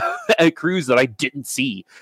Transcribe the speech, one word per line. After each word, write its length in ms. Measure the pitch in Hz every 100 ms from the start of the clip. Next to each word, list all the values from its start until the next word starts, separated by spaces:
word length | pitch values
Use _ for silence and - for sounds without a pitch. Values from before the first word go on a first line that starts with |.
| 679
<laughs> 280 | 719 - 220
at 160 | 165 -
Cruise 300 | 170 185 131
that 140 | 123
I 80 | 131
didn't 400 | 107 131 143 127
see, 360 | - 131 95 - -